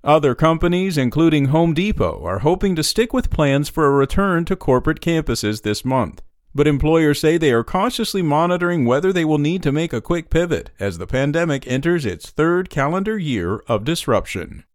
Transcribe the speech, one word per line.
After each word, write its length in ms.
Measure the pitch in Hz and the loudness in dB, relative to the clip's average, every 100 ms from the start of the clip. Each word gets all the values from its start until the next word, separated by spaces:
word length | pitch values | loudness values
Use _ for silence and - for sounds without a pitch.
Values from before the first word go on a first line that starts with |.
Other 320 | - 156 143 120 | 4 4 4 2
companies, 600 | 160 160 175 175 190 156 | 2 2 0 0 0 0
including 500 | 127 143 165 151 139 | 0 4 4 4 2
Home 280 | 156 170 | 2 2
Depot, 500 | 156 202 - 90 - | 2 -2 0 -2 -2
are 140 | 87 95 | -6 -2
hoping 380 | 135 185 202 165 | 0 0 0 0
to 80 | |
stick 280 | 151 - 240 | -2 0 0
with 160 | 262 - | 0 -2
plans 400 | - 143 139 147 | 0 2 2 -2
for 180 | - 147 | 0 2
a 40 | |
return 540 | 139 135 - 196 170 | 2 2 0 0 0
to 100 | 170 | -2
corporate 460 | 185 - 127 - 160 | -4 2 2 2 -2
campuses 640 | 170 160 147 117 107 107 | -2 -2 -2 -2 -2 -2
this 220 | 107 104 | -4 -4
month. 380 | 127 131 92 - - _ _ | -2 -2 -2 -8 -20 _ _
But 120 | 139 147 | 0 2
employers 520 | 143 165 165 156 143 | 2 2 4 4 2
say 200 | 156 165 | 2 2
they 120 | 156 | 2
are 120 | 117 | 2
cautiously 560 | 117 185 220 - 214 196 | 0 -2 -2 -2 -4 -2
monitoring 640 | 165 147 170 180 175 175 | 0 2 2 0 0 0
whether 260 | 120 131 185 | 2 2 2
they 140 | 185 | 0
will 140 | 156 151 | 0 2
need 240 | 147 185 | 0 0
to 100 | - | 0
make 220 | 143 165 | -2 -2
a 80 | 117 | -6
quick 260 | - 170 - | -4 -4 0
pivot 400 | 165 175 120 - - | 0 0 -4 -6 -6
as 200 | 101 85 | -6 -6
the 80 | 90 | -4
pandemic 600 | 131 139 160 170 139 127 | -2 0 0 0 -2 -4
enters 380 | 127 160 175 | -2 0 0
its 240 | 123 85 - | -2 -6 -8
third 400 | - 160 175 185 | -2 0 0 -2
calendar 480 | 156 139 180 196 220 | -4 -2 -2 -4 -4
year 460 | 156 117 85 104 - | -2 -2 -2 -4 -2
of 160 | 110 | -2
disruption. 800 | 120 170 - 107 - 98 92 - - | -2 -4 0 0 0 -10 -10 -14 -20